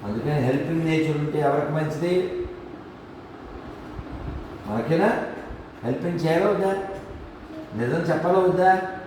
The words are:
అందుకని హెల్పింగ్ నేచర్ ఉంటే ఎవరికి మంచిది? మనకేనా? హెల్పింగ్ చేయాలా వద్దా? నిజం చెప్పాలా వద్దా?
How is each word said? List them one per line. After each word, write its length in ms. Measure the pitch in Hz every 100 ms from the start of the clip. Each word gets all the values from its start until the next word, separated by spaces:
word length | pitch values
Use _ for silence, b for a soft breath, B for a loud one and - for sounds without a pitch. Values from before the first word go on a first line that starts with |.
అందుకని 280 | 101 113 143
హెల్పింగ్ 540 | 147 127 139 - 165 160
నేచర్ 320 | 160 156 147
ఉంటే 220 | 147 147
ఎవరికి 320 | 143 147 147
మంచిది? 760 | 156 151 135 170 180 185 - - - - - - - - - - - - - - - - - - - - - - - 104
మనకేనా? 580 | 110 131 165 208 247 - - - - - -
హెల్పింగ్ 360 | 120 135 170 165 160
చేయాలా 260 | 165 202
వద్దా? 220 | 185 196 196 - - - - - - - - - 104
నిజం 220 | 120 156
చెప్పాలా 420 | 156 160 170 190
వద్దా? 420 | 180 180 180 190 - -